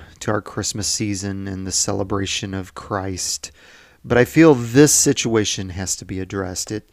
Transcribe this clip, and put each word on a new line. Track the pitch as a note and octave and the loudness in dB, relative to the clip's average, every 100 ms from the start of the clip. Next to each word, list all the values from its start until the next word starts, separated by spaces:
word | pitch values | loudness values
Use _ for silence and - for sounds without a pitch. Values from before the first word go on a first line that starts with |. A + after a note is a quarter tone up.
| - - | -16 -10
to | - | -4
our | G#2 | -4
Christmas | - - G2+ G#2+ G2 | -4 -6 -6 -4 -4
season | - G#2+ G2 G2 G2 G2 | -4 -4 -4 -6 -6 -8
and | F#2+ F#2+ | -8 -4
the | |
celebration | - - G2 G2 G2+ F#2+ - G2+ | -2 -2 -2 -2 -4 -4 -4 -6
of | F#2+ F#2 - | -8 -8 -12
Christ, | - G2+ F#2+ F#2 - - - - - - - _ | -6 -4 -4 -6 -6 -8 -10 -20 -20 -20 -20 _
but | C3+ A#2+ | 2 4
I | B2 | 4
feel | D#3 D#3+ B2+ | 8 8 8
this | A#2 B2+ D3 | 4 6 8
situation | - C#3+ C3+ A#2+ A2+ G2+ - F#2+ | 6 2 0 2 2 0 -4 -6
has | F2+ F#2 - | -6 -6 -6
to | F#2+ | -8
be | F#2+ | -8
addressed. | F#2+ G2 F#2 F#2 - | -6 -6 -6 -6 -8
It, | G#2+ - | -8 -10